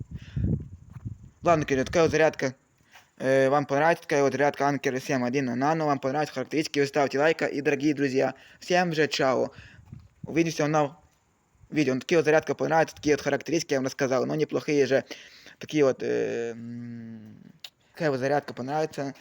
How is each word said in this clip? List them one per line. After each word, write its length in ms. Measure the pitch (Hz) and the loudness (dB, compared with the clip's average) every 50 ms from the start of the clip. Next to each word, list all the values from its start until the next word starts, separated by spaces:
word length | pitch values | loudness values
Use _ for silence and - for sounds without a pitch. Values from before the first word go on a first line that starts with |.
| - - - - - - - - - - - - - - - - - - - - - - - - - - - _ - | -16 -14 -16 -16 -14 -10 -6 -4 -2 -2 -2 -4 -6 -10 -16 -20 -20 -20 -18 -16 -14 -14 -14 -16 -20 -20 -14 _ 0
Ладно, 220 | 170 170 156 143 | 2 2 2 2
Гиден, 200 | - 139 131 131 | 0 0 0 0
такая 180 | - - 175 160 | 0 2 2 2
вот 80 | 147 | 4
зарядка. 440 | 143 151 156 151 - - 139 131 123 - _ _ _ _ _ _ - - - _ _ - | 4 4 2 2 2 0 -4 -4 -4 -8 _ _ _ _ _ _ -20 -20 -20 _ _ -4
Э, 320 | - 131 135 135 135 131 | 0 2 4 4 4 4
вам 160 | 139 147 139 | 4 2 0
понравится 380 | - 139 139 156 165 170 - - | 0 0 2 2 2 2 0 -2
такая 200 | - 160 143 139 | 0 2 2 2
вот 100 | 135 123 | 2 2
зарядка 300 | 127 143 143 - - 139 | 2 2 2 2 2 0
Anker 340 | 143 143 131 - 139 123 131 | 0 0 0 -2 -2 -4 -4
семь 240 | 131 - 147 127 123 | -4 -2 -2 -2 0
один 260 | 123 123 143 139 123 | 0 0 -2 -2 -2
Nano, 360 | 120 120 135 151 160 165 156 | -2 0 0 0 0 0 0
вам 140 | 151 143 131 | 0 0 0
понравятся 340 | - 135 131 151 151 - - | -2 -2 -2 -2 -4 -4 -4
характеристики, 460 | 131 123 - 131 147 156 - - 143 | -6 -6 -4 -2 -4 -4 -2 0 0
вы 80 | 143 139 | 0 0
ставьте 320 | - 151 139 127 - 139 | 2 0 0 2 2 2
лайка. 260 | 147 165 160 - 151 | 2 2 2 2 -2
И, 160 | 131 - 139 | -2 -2 -2
дорогие 320 | 135 151 147 131 139 156 147 | 0 0 0 0 2 0 0
друзья, 400 | 131 143 135 123 135 135 131 131 - - - - - | 0 0 0 2 2 0 0 -2 -6 -16 -20 -20 -12
всем 340 | - - 180 175 185 175 160 | -4 0 0 0 0 0 0
же 140 | 156 151 139 | 0 0 0
чао. 440 | - - 147 131 127 123 120 - - - - - - - - - - - - - _ _ - | 0 0 2 2 2 2 0 -2 -4 -10 -20 -20 -20 -20 -20 -20 -20 -20 -20 -20 _ _ -12
Увидимся 420 | - 131 156 170 165 156 - 151 147 | -4 0 0 0 0 0 -2 0 0
на 300 | 156 151 147 139 - - _ _ _ _ _ _ _ _ _ _ _ _ - - | 2 2 0 0 -4 -10 _ _ _ _ _ _ _ _ _ _ _ _ -16 -4
видео. 240 | - 151 147 127 127 | -2 0 2 2 0
Ну, 60 | 127 | -2
такие 180 | - - 180 165 | 0 2 2 4
вот 80 | 143 | 4
зарядка 300 | 151 151 156 151 - 135 | 6 4 4 4 2 -2
понравится, 400 | - 131 143 156 160 156 - - | -2 -2 0 2 2 2 0 -2
такие 200 | - - 147 147 | -2 0 2 2
вот 80 | 139 - | 2 2
характеристики 500 | 147 139 - - - 151 170 - - 143 | 0 -2 -2 -2 -2 -4 -2 -2 -2 -2
я 60 | 131 | -2
вам 60 | 131 | -2
рассказал. 400 | - - - 143 123 131 123 123 | -2 -2 -2 -2 0 0 0 0
Но 100 | 135 151 | 0 -2
неплохие 500 | 156 151 - - 135 - - 151 143 135 | -2 -2 -2 -2 -2 -2 0 2 2 4
же 200 | 120 135 127 - - - - - - - - - - - - | 4 2 2 0 -2 -10 -18 -18 -20 -20 -20 -20 -20 -18 -16
такие 260 | - - 151 151 143 | -10 -4 0 2 4
вот... 160 | 131 123 - | 4 2 0
э, 500 | 110 120 120 120 113 110 117 117 117 117 | -2 -2 -2 -2 -2 -2 -4 -4 -6 -6
м, 840 | 113 117 117 117 120 120 120 120 117 117 113 113 113 110 107 110 107 - - - - _ - - _ _ _ _ _ | -8 -10 -12 -12 -12 -12 -12 -12 -12 -14 -14 -14 -16 -16 -18 -20 -20 -20 -20 -20 -20 _ -20 -20 _ _ _ _ _
такая 180 | - 170 151 | -2 0 0
вот 80 | 135 127 | 0 0
зарядка 340 | 127 135 143 143 - - 120 | 0 0 0 0 -2 -4 -8
понравится. 600 | - 120 131 147 - - - - - 139 139 135 - | -8 -6 -4 -2 -2 -4 -4 -4 -6 -8 -8 -10 -14